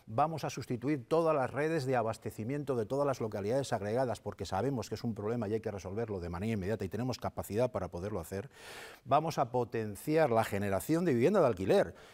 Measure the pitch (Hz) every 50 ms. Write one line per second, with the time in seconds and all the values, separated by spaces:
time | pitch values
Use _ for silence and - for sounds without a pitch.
0 | _ - 110 131 147 160 160 139 - 139 - - 113 - 127 113 120 139 156 131
1 | 117 - 160 165 165 160 156 139 127 120 113 135 151 156 165 160 131 135 131 120
2 | 110 113 110 - - 110 - - 107 117 143 147 143 139 131 117 107 - - 143
3 | 147 143 127 - 120 107 104 104 98 104 123 139 131 - 123 104 101 104 113 127
4 | 135 120 104 - - 104 - - 98 - 95 95 113 139 139 113 101 - 110 101
5 | - 117 104 101 104 107 120 120 107 98 110 110 - 110 101 95 - 92 98 110
6 | 117 110 101 92 85 85 87 87 104 113 113 104 87 98 - - 101 87 - 104
7 | 127 127 113 - - 95 - - 90 - 98 110 127 123 - 101 90 85 - 87
8 | 90 104 104 90 80 - 95 98 104 139 - - - - - - - - - -
9 | - 120 135 147 156 165 - 160 139 117 127 123 120 - - 117 110 107 101 -
10 | - 147 151 160 156 127 113 113 110 - 104 98 101 101 98 92 - - 156 165
11 | 185 170 127 113 123 170 214 196 151 123 104 92 95 104 180 202 156 82 - -
12 | - -